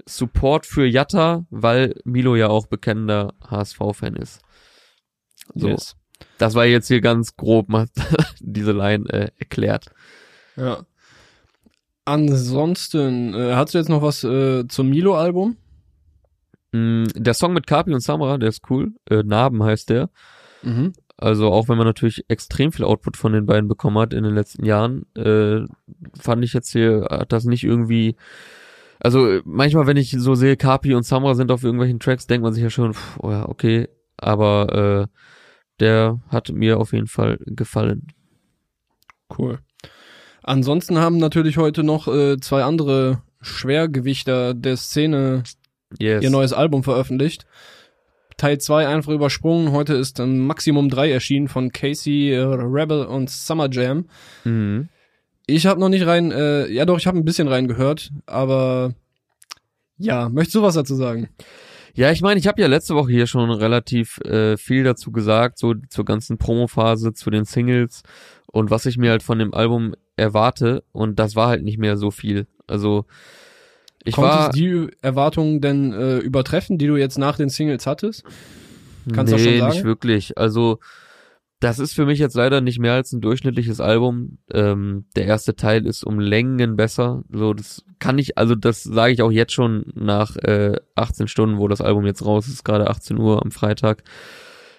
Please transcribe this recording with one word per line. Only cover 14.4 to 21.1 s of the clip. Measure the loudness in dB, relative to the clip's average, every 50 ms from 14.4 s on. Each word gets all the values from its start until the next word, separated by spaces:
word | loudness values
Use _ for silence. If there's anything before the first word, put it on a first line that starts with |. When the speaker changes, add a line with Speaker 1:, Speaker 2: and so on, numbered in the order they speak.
| 2 2 0 0 -2 -4
Speaker 2:
zum | -2 0 0 2
Milo-Album? | 2 2 2 2 2 2 2 0 0 0 -2 -2 -4 -6 _ _ _ _ _ _ _ _ _ _ _ _ _ _ _ _ _ _ _ _ _ _
Speaker 1:
Mm, | -4 -2 0 0 0 0 0 -2 -4
der | -2 0 0 0
Song | 2 0 0 0
mit | -2 0 0
Kapi | 0 0 2 0 -2
und | -2
Samra, | -2 -2 -2 -2 0 -2 0 0
der | 0 -2
ist | -2 -4 -4 -4
cool. | -2 -2 -2 -4 -6 -10 _ -2
Äh, | -2 -2 0
Narben | 0 2 2 2 2 2 2
heißt | 2 2 0 0 0 0
der. | 0 0 0 -2 -6 _ -20 -20 -20 -20 -20 -20 -20 _ -8
Speaker 2:
Mhm. | -4 -2 -2 -2 -2 -4 -8 _ _